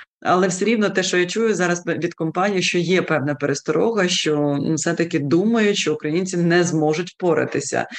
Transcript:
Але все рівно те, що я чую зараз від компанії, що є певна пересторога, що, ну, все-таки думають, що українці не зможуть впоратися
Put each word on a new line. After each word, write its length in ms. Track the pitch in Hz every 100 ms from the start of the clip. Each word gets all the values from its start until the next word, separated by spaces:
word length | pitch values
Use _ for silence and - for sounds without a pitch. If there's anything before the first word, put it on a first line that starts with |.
| - _
Але 240 | - 180 190
все 180 | 180 202
рівно 240 | 226 202
те, 140 | 190
що 140 | 185 180
я 80 | 175
чую 300 | 214 226 185
зараз 280 | 180 175 175
від 280 | 151 170
компанії, 480 | - 160 170 202 190
що 160 | 170 180
є 240 | 170 185
певна 340 | 175 156 139 143
пересторога, 720 | 143 143 - 156 208 220 185
що, 500 | 185 160 147 147 143
ну, 120 | -
все-таки 460 | 160 175 170 170 165
думають, 580 | 139 165 214 233 208 202
що 160 | 156
українці 440 | 151 151 165 185 180
не 260 | 170 170
зможуть 460 | 170 156 151 156 180
впоратися 800 | _ 180 151 123 131 - 123 120